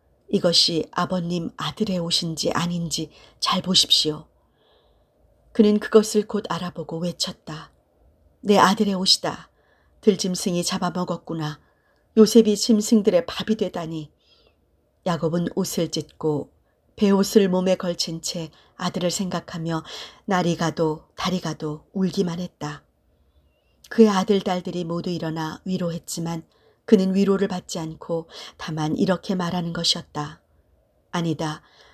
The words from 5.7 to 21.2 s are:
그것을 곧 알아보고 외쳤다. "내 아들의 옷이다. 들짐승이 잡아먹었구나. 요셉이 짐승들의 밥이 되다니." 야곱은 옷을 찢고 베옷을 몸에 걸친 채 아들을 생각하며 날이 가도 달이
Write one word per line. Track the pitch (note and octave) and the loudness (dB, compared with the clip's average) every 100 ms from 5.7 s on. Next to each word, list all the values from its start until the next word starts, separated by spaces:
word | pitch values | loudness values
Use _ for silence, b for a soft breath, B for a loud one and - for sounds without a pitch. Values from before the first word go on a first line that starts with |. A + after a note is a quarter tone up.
| G#3 | 4
그것을 | - G#3+ G#3+ G#3+ G#3 | 4 4 4 0 -2
곧 | G3+ - | -4 -4
알아보고 | E3+ F3+ - D3+ E3 | -6 -6 -8 -10 -6
외쳤다. | F3 E3+ - - - D#3 - _ _ _ _ _ _ _ | -6 -6 -8 -10 -14 -16 -16 _ _ _ _ _ _ _
"내 | G3 G3+ | 2 6
아들의 | F#3 A3 G3+ | 6 4 0
옷이다. | F#3+ F#3+ - D#3+ - - _ _ _ _ _ | 0 0 0 -2 -8 -14 _ _ _ _ _
들짐승이 | - F#3+ F#3+ F3+ G3+ F3 | 0 2 0 -4 -2 -2
잡아먹었구나. | E3+ F#3+ F3+ F3+ F3+ E3+ - E3 D3+ D3+ _ _ _ _ _ A3+ | -2 -2 -2 -2 -4 -6 -8 -6 -6 -8 _ _ _ _ _ 6
요셉이 | G#3 A#3 G#3+ G#3 | 8 8 6 4
짐승들의 | - G#3+ G#3+ A3 G3+ F3+ E3+ | 2 2 4 4 6 2 0
밥이 | - G3 G#3+ | -4 -4 -2
되다니." | F3+ F3+ D#3+ D#3+ D3+ _ b b b _ _ _ _ _ F#3 | -4 -6 -8 -8 -10 _ b b b _ _ _ _ _ -2
야곱은 | E3 E3 F3 F3 | 0 0 0 -2
옷을 | - F#3 - D#3+ | -2 -2 -2 -2
찢고 | E3 D3+ - D#3 D3 - _ _ _ _ - | -4 -8 -4 -2 -2 -4 _ _ _ _ 0
베옷을 | G3+ G3 G3+ A3 F#3+ | 4 4 6 4 4
몸에 | F#3 F#3 F#3 | 4 2 0
걸친 | F3+ F3 - E3 | -2 -4 -6 -8
채 | - F3 D#3+ b b - | -8 -8 -10 b b -8
아들을 | F3+ F3 F3 | -6 -2 -2
생각하며 | E3+ F#3 E3+ - E3+ E3 E3 B B B B | -2 -4 -6 -6 -6 -4 -4 B B B B
날이 | - F#3 F3 E3 | -2 0 2 0
가도 | E3 - D#3+ D#3+ - | -2 0 -2 -2 -10
달이 | - | -6